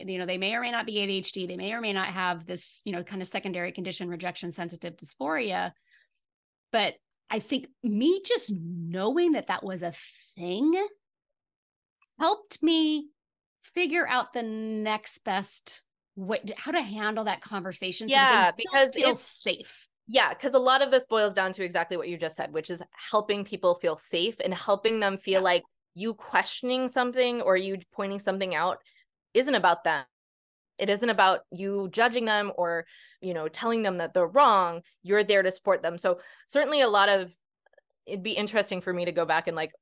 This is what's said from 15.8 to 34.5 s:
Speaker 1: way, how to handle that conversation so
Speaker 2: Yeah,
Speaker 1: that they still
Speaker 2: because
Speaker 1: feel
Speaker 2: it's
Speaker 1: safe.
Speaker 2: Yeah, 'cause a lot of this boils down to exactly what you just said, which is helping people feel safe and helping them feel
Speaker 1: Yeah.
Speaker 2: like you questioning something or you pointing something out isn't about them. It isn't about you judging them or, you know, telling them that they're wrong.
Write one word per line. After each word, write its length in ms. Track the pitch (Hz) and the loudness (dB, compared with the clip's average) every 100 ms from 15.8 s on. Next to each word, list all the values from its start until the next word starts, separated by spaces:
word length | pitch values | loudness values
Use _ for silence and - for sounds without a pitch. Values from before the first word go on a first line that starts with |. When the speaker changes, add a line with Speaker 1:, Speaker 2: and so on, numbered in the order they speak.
| _ _ _ - | _ _ _ -12
Speaker 1:
way, 240 | 190 220 196 - | -6 -6 -6 -10
how 140 | 285 | -4
to 100 | 339 | -4
handle 420 | 220 214 208 220 | -4 -4 -4 -2
that 160 | 214 185 | -4 -4
conversation 680 | - 202 185 180 185 175 220 | -6 -8 -8 -8 -8 -6 2
so 120 | 269 | 6
Speaker 2:
Yeah, 60 | 269 | 6
Speaker 1:
that 200 | 220 180 | 8 6
they 0 | |
still 320 | 196 233 269 | 2 0 4
Speaker 2:
because 160 | 269 | 4
Speaker 1:
feel 200 | 277 262 | 4 2
Speaker 2:
it's 80 | 226 - - | 2 -2 -2
Speaker 1:
safe. 460 | 202 - - - _ _ - | -4 -6 -10 -20 _ _ 0
Speaker 2:
Yeah, 260 | 247 175 | 4 4
'cause 200 | - - | 0 2
a 40 | 254 | 4
lot 220 | 254 262 | 6 6
of 80 | 277 | 6
this 160 | 254 247 | 4 4
boils 280 | 220 208 | 2 2
down 180 | 190 190 | 2 -2
to 100 | 185 | -2
exactly 320 | 180 175 170 175 | -2 -2 -2 -4
what 120 | 170 | -6
you 100 | 170 | -4
just 180 | 160 160 | -6 -4
said, 160 | 160 | -6
which 180 | 156 156 | -6 -6
is 120 | 170 - | -10 -12
helping 520 | - - 214 208 202 | -16 -2 -2 0 -4
people 320 | 202 185 180 175 | -4 0 2 2
feel 200 | 170 - | 0 -2
safe 400 | - 170 202 - | -4 -2 -2 -2
and 100 | 185 | -4
helping 460 | 185 - 202 214 226 | -2 0 2 2 2
them 180 | 202 190 | 0 -2
feel 220 | - 190 | 0 2
Speaker 1:
Yeah. 20 | |
Speaker 2:
like 220 | 190 175 - _ _ | 4 2 0 _ _
you 200 | 170 220 | -8 -6
questioning 720 | 220 - 185 190 - 247 254 254 | -6 -2 0 0 -6 -2 -2 0
something 540 | 254 247 254 247 240 | 0 0 0 0 0
or 140 | 190 185 | 2 2
you 220 | 190 190 - | 0 -8 -10
pointing 260 | - 196 196 | -8 -6 -4
something 340 | 202 190 190 | -4 -2 -2
out 280 | 156 180 - _ _ _ _ _ | 0 -2 -2 _ _ _ _ _
isn't 200 | 226 262 | 2 2
about 300 | 240 180 170 | 4 4 4
them. 220 | 165 147 131 _ _ _ _ _ _ - | 0 0 -4 _ _ _ _ _ _ -4
It 120 | 196 | -2
isn't 200 | 202 233 | 0 2
about 320 | 214 190 180 - | 4 4 4 -2
you 360 | 175 196 202 190 | -8 -4 -4 -4
judging 360 | 214 240 240 226 | 0 2 2 0
them 260 | 214 202 - | 0 0 -2
or, 280 | 170 170 165 - - _ | -2 -2 -6 -20 -20 _
you 120 | 185 | -8
know, 140 | 165 156 | -4 -6
telling 340 | - 233 226 | -4 -2 0
them 160 | 208 180 | 0 -2
that 160 | 165 | 0
they're 120 | 185 170 | 2 4
wrong. 540 | 233 277 | 6 6